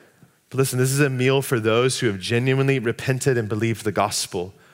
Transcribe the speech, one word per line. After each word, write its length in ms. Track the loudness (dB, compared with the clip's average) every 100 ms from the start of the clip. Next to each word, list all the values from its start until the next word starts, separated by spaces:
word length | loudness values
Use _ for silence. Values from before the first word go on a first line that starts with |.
| _ _ -20 _ _
But 80 | -2
listen, 220 | 0 0
this 120 | 0
is 80 | 2
a 100 | 0
meal 320 | 2 2 2
for 200 | 0 0
those 400 | 2 2 2 0
who 60 | -2
have 120 | -2
genuinely 580 | -2 0 2 2 2 2
repented 600 | 0 -2 -2 0 0 0
and 100 | 0
believed 380 | -2 0 0 -2
the 60 |
gospel 600 | 0 0 -2 -6 -6 -8 -12 -20